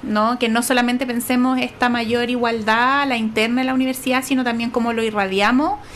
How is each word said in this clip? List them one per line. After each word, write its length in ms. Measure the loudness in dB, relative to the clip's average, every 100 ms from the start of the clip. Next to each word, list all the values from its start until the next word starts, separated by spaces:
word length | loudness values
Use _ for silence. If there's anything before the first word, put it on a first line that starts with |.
¿no? 360 | -2 0 0 0
Que 80 | 0
no 160 | 0
solamente 420 | 2 2 2 0
pensemos 540 | -2 -4 0 2 2 0
esta 300 | -2 -2 0
mayor 400 | 0 0 0 0
igualdad 720 | 0 0 0 0 2 2 2
a 40 |
la 120 | 0 0
interna 440 | -2 0 0 0
de 60 | 0
la 60 |
universidad, 500 | 0 0 -2 -2 -2
sino 200 | 0 -2
también 240 | 0 -2 -2
cómo 220 | -2 0
lo 100 | 0
irradiamos, 680 | -2 -2 0 2 2 4 2 -2 -10